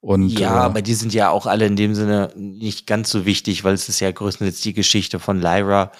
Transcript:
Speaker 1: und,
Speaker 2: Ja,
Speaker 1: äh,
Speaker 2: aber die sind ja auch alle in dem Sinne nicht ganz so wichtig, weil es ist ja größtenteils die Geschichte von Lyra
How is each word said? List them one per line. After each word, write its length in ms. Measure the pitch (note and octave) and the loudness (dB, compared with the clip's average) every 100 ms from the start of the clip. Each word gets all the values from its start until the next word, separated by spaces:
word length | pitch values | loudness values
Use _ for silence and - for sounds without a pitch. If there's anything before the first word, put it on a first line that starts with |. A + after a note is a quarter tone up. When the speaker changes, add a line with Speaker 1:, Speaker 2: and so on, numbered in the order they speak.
Speaker 1:
und, 280 | G#2 G2 F#2+ | 0 2 2
Speaker 2:
Ja, 280 | G#2+ A2 A2+ | 2 2 2
Speaker 1:
äh, 80 | B2 | 2
Speaker 2:
aber 160 | G#2+ | 0
die 120 | G2+ | -2
sind 180 | A2 A2 | -2 0
ja 160 | G#2+ G2 | 2 2
auch 160 | G2 - | 2 0
alle 200 | G#2 G#2+ | 2 2
in 100 | G2+ | 2
dem 180 | G#2 | 2
Sinne 380 | G#2 G#2 G#2 G2 - | 0 0 0 -2 -6
nicht 500 | G2+ G2 A2 - - | -14 -8 -8 -8 -4
ganz 240 | G#2+ A2 | -2 0
so 140 | G#2+ F#2 | -2 0
wichtig, 380 | F#2+ - F#2 | 0 -2 -2
weil 100 | F#2+ | 0
es 140 | F#2+ - | 0 -2
ist 120 | G#2+ | -2
ja 100 | G2 | -2
größtenteils 480 | F2+ G2+ F2+ G2 - | -2 -6 -4 -4 -4
die 120 | G#2+ | -6
Geschichte 440 | G2+ F#2+ G#2+ F#2 F2+ | -2 0 0 -2 -6
von 220 | - F#2+ | -4 0
Lyra 520 | E2+ F#2 G2 G2+ F#2+ - | 2 2 4 2 2 -4